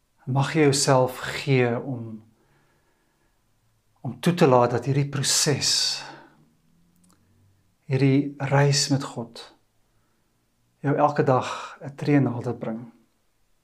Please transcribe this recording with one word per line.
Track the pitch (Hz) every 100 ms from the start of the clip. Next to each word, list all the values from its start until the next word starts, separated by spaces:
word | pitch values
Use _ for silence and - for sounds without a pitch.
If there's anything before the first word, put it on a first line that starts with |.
| _ _ -
En | 127
mag | 139 165
jy | 147
jouself | 127 - 135 127 - - -
gee | - 135 123 120
om, | 139 120 113 110 - _ _ _ _ _ _ _ _ _ _ _ _ _ _ _ _ _
om | 127 110 -
toe |
te | 175 156
laat | 127 120
dat | 120 139
hierdie | 139 143
proses, | 131 135 - - 120 - - - - - - - _ _ _ _ _ _ _ _ _ _ _ _ _ _ _ -
hierdie | 135 139 135 147 - 139
reis | 139 143 139 -
met | 175 -
God, | - 117 - - _ _ _ _ _ _ _ _ _ _ _ _ _ 139
jou | 143
elke | 147 147
dag | 143 127 120 - - -
'n | 139 -
tree | 147 147
nader | 123 120 123
bring | 117 113 113 123 _ _ _ _ _ _ _